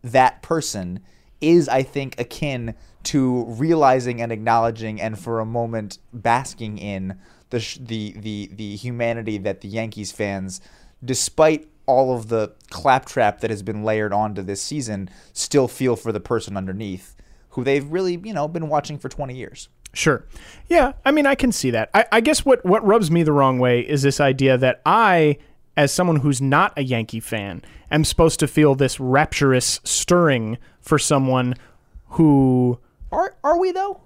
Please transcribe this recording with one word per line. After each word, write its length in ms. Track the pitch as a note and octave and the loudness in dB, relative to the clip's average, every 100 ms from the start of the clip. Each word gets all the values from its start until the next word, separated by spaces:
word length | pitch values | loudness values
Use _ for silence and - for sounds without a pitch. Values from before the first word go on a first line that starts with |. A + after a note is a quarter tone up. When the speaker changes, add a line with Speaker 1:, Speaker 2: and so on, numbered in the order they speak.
Speaker 1:
that 400 | B2 C3 B2+ - | 2 4 4 2
person 560 | - E3 D3 G#2 F2+ F2+ - _ _ _ | -4 -4 -2 -8 -8 -10 -14 _ _ _
is, 260 | D3+ F3 D3 | 4 4 4
I 140 | C3 | 0
think, 380 | C3 C#3+ C3+ - | -2 -6 -8 -8
akin 560 | B2 - D3+ B2+ A2+ A2+ - _ - | -10 -6 -6 -6 -8 -12 -20 _ -4
to 400 | D3 C3 B2 A2+ | 0 2 0 -4
realizing 760 | A2+ D#3 E3 C#3 C3 B2 A#2+ | -4 0 4 4 4 0 -6
and 100 | A#2 | -6
acknowledging 680 | A2+ A2 A#2 A#2 A2+ A2 G#2+ | -4 0 2 2 -2 -8 -6
and 160 | G#2+ G#2+ | -8 -8
for 220 | - A2+ | -6 -6
a 60 | A2 | -4
moment 520 | A#2 A#2 A2+ G#2 - _ | -4 -4 -6 -10 -16 _
basking 640 | A#2+ A2 A#2 C3+ - A2 G#2 | -6 0 0 -2 -12 -12 -10
in 400 | G2 F#2+ F#2+ F#2+ - _ _ | -8 -8 -8 -10 -18 _ _
the, 100 | B2 | -8
sh-, 200 | G#2+ - | -8 -12
the, 320 | A#2+ A2+ G#2+ G#2+ | -10 -10 -10 -12
the, 320 | G#2+ G#2 G2+ | -12 -10 -12
the 220 | G2+ G#2 G2+ | -12 -12 -10
humanity 640 | B2 A#2+ A#2 A#2 A2+ G#2 | -10 -4 -4 -4 -6 -6
that 220 | G2 F#2+ | -6 -8
the 60 | G2+ | -8
Yankees 440 | A2 A2+ G#2+ G2+ | -8 -8 -10 -14
fans, 500 | - G#2 G2 F#2+ F#2 - - - _ | -6 -4 -4 -8 -12 -18 -20 -20 _
despite 640 | B2 B2+ - - D#3+ D3+ - _ - | -6 -4 -4 2 2 2 -6 _ 0
all 280 | B2+ C3 B2 | 2 2 -2
of 120 | A2 | -2
the 240 | A2+ G#2 _ _ | -2 -2 _ _
claptrap 680 | - C#3+ C3 - - G#2+ G#2 | -4 0 0 0 0 0 0
that 100 | A2+ | -6
has 140 | G#2 | -6
been 200 | F#2+ G#2+ | -8 -6
layered 300 | G#2+ G#2+ G#2+ | -2 -2 -2
onto 300 | G2+ G#2+ G2+ | -2 -2 -6
this 180 | F#2+ G2 | -8 -8
season, 480 | - D3 A#2+ G2+ F#2+ - - | -6 -8 -6 -8 -10 -16 -20
still 340 | - - C#3+ B2 | -12 0 2 2
feel 280 | - B2+ A2+ | 0 -2 -2
for 160 | A2+ | -4
the 80 | G#2+ | -6
person 360 | - A#2 G#2 G2 | -4 -6 -4 -8
underneath 600 | F#2+ F#2+ G#2+ F#2 - - - - _ - | -8 -8 -8 -10 -14 -20 -20 -20 _ -6
who 100 | B2+ | 0
they've 260 | C#3 C#3+ | 0 -2
really, 260 | E3+ F#3+ F3 | -4 -4 -6
you 80 | G3+ | -8
know, 160 | F#3 D3+ | -6 -6
been 220 | E3+ D#3 | -6 -2
watching 280 | D3 D3 D3 | -4 -4 -12
for 120 | C3+ | -12
twenty 260 | - C#3 B2+ | -10 -10 -10
years. 320 | A#2 - - _ - | -14 -16 -20 _ -16
Speaker 2:
Sure. 320 | - D#3 C3 - - - - - | -2 0 0 -4 -20 -20 -20 0
Yeah, 240 | E4+ C4+ - | 2 2 0
I 80 | C4+ | 0
mean, 140 | D4+ C#4+ | 2 2
I 100 | C4+ | 2
can 160 | C4 | 0
see 180 | - C3 | 0 -2
that. 180 | A#2 A2 | -2 2
I, 120 | G3+ - | 2 4
I 120 | A3 | 2
guess 240 | A#3 D4+ - | 2 0 4
what, 180 | B3+ | 2
what 180 | F#3 G#3+ G#3+ | 4 2 4
rubs 260 | A3 F3 | 4 4
me 120 | E3+ | 2
the 100 | D#3 | 4
wrong 260 | C#3+ C3+ B2+ | 4 4 4
way 220 | B2+ B2 | 2 2
is 220 | - D3 | 0 0
this 180 | C#3 C3+ | 0 2
idea 360 | C#3+ C3 C3+ B2+ | 0 4 4 4
that 220 | C3 - D3+ | 2 0 2
I, 520 | G#3 A3 F3+ D3+ C#3+ - _ _ - | 4 4 4 2 0 -8 _ _ 0
as 160 | C#3+ | 0
someone 240 | - F3+ D#3 | 2 0 2
who's 260 | C#3+ C3 | 2 0
not 300 | C3+ C#3+ G3 - | 2 2 2 -2
a 40 | |
Yankee 380 | C3+ A#2+ A2+ A2+ | -2 -2 -4 -8
fan, 420 | - A2 G2+ F2+ - - - | -6 -8 -6 -12 -16 -20 -4
am 140 | D3+ D#3+ | 0 0
supposed 340 | - E3 - | 4 2 4
to 80 | D3 | 0
feel 260 | - D3+ | 4 4
this 280 | C3+ C3+ - | 4 0 0
rapturous 800 | C3 C3+ D3+ - C#3 B2+ - - | 0 2 2 2 2 2 0 -6
stirring 760 | - - - F3 E3+ B2+ A2 A#2+ - _ | -4 -4 2 4 4 2 -2 -8 -12 _
for 180 | - D3+ | -2 0
someone 580 | - C#3+ C3+ B2+ B2 B2+ - _ _ - - | 2 0 2 0 0 -4 -12 _ _ -20 -10
who 680 | - D#3 C#3 C3+ B2+ B2 A#2+ _ _ - | 2 4 6 4 4 2 -2 _ _ -6
Speaker 1:
Are, 240 | - F#4 - | -4 -4 -4
are 140 | C#4+ E4+ | 0 0
we, 140 | F#4+ | 0
though? 260 | F4+ G4 F#4+ | -2 -6 -8